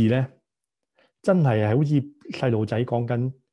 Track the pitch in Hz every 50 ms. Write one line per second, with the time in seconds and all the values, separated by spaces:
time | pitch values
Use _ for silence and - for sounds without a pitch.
0 | 113 110 123 131 131 - - _ _ _ _ _ _ _ _ _ _ _ _ _
1 | _ _ _ _ - 208 190 180 156 135 110 107 107 107 110 139 151 143 151 143
2 | 139 - - _ - - - - 135 127 113 107 107 104 113 110 123 127 123 120
3 | 120 117 123 120 123 131 135 _ _ _